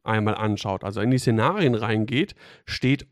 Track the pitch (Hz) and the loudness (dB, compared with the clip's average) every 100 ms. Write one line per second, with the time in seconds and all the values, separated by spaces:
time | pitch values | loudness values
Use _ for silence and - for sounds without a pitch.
0 | - 110 107 - 110 101 104 95 98 101 | -2 0 0 0 -2 -2 -2 -4 -4 -2
1 | 110 131 131 113 127 202 160 113 110 110 | 2 2 2 2 2 2 2 2 0 0
2 | 107 123 202 - - - - - 127 135 | 0 0 -2 -6 -20 -20 -12 -2 0 0
3 | - | -2